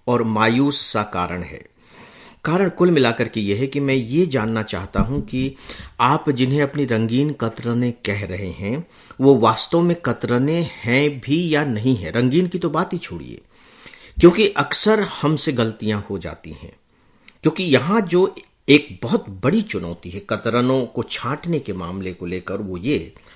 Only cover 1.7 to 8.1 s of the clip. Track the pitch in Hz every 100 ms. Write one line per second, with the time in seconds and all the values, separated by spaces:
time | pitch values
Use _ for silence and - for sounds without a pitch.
1.7 | _ _ - - - - - - 180 190
2.7 | - 180 156 120 117 110 113 98 104 135
3.7 | 143 139 135 113 151 180 131 113 113 107
4.7 | 92 95 95 104 143 - 127 135 - -
5.7 | - - - 120 151 151 123 127 147 139
6.7 | 147 127 110 113 123 151 139 117 - 120
7.7 | 117 123 117 -